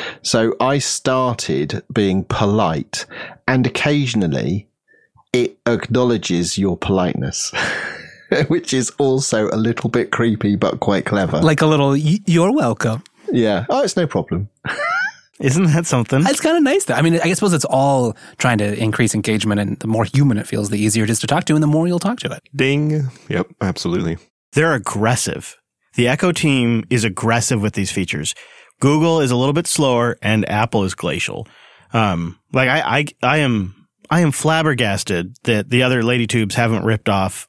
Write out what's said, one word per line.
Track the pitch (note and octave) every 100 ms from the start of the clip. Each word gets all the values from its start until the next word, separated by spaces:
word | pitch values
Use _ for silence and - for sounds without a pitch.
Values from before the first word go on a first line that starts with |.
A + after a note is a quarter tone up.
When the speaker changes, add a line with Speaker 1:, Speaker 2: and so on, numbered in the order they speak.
| - -
Speaker 1:
So | - A#2+ A2+ -
I | B2+ C#3+
started | - - - C3 B2+ A2+ - C#2 D2 - -
being | - G2 F#2+
polite, | E2+ - G#2 G#2+ F#2 D#2 - - - - - - -
and | C3 B2+
occasionally | - D3 D3 C3 A2 F2 C2+ A#1 G2 - _ _ _ _ _ _
it | B2 - - -
acknowledges | A2+ - A2+ B2 A2+ - F2 E2+ -
your | G2 E2+
politeness, | - F#2+ F2+ - C2+ - - - - - - -
<laughs> | - - - E3+ D3
which | E3+ -
is | C3 A#2+ -
also | C#3 C3 C3+ A2 G#2+
a | A2
little | A2+ A2+ G#2+
bit | A#2+ -
creepy, | - A#2 G#2 G2+ G2+
but | F#2+ -
quite | - G2
clever. | - G2+ F#2+ -
Speaker 2:
Like | D#3+ D3+
a | D#3
little, | D#3 C#3
y-, | C#3 D3+ G#3 F#3+
"You're | E3 F#3
welcome." | C#4+ B2+ G#2+ A#2 A#2 - _ -
Speaker 1:
Yeah. | B2+ A2 G2+ A#2
Oh, | C4
it's | G#3+ -
no | E3
problem. | F#2 D#2 E2+ G2+ _
<laughs> | - - D#5+ F#5 G5 G#5 _ -
Speaker 3:
Isn't | C#3 C#3+ F3+
that | D#3 F3
something? | B2+ A2+ C3+ G3
Speaker 2:
It's | C#4+
kinda | D#4 E4+
nice, | C#4 F#4
though. | -
I | B2
mean, | E3 E3
I | E3
suppose | F#3 G#3
it's | E3
all | - C3 C#3 C3+ A#2+ - - -
trying | C3 A2+
to | G#2 G#2
increase | A2 - A#2
engagement, | A2 G#2+ A2 G#2+ G2+
and | G2+ G#2+
the | A2
more | A2
human | A2+ C3+ C#3+ G#2
it | -
feels, | A2 G2+
the | G#2
easier | G#2+ A2
it | G#2+
is | A2+
to | -
talk | D3+ F#3
to, |
and | D3+
the | D3+
more | D#3 E3+
you'll | F3
talk | G3 B3
to | -
it. | - -
Speaker 4:
Ding. | C#3 C3+ C#3+ D3+ D3+ C3+ - -
Yep, | F2 - -
absolutely. | G2 F2 F#2+ F2 E2 E2 _ _ _
Speaker 3:
They're | - D#3+
aggressive. | C3+ - G#2 A2 A#2+ - C#2 - - _ _ _
The | - A#2+
Echo | C#3 F3+
team | E3+ D3+ C3+ A#2 A2+ -
is | B2
aggressive | A2 F2+ A2+ A#2 - A#2
with | G#2
these | G2+ F#2+
features. | - F2+ D#2+ D2+ - - - - -
Google | C3+ D3+ E3 E3
is | C3+
a | B2
little | C3
bit | D3 F3
slower, | - C#3 A#2+ A#2+ -
and | G#2+ A2 -
Apple | G#2 A#2 A2
is | F#2+
glacial. | - - F2 - - - - - - _
Um, | A#2 G#2+ E2+ E2+ - _
like, | B2+ C3
I, | D3+ G#2+ B2+
I, | D3+ -
I | B2 D3+
am, | C#3 A2+ F#2 - _ _ -
I | E3
am | E3
flabbergasted | - D3+ D#3+ D#3 B2 A2 G2 - F2+ F2+ -
that | - A2 G2+
the | A#2+
other | B2+ B2+
Lady | A#2 B2 A#2
Tubes | A#2+ G#2+
haven't | A#2+ A#2 A2
ripped | A2 G#2+ -
off, | G2 F#2+ -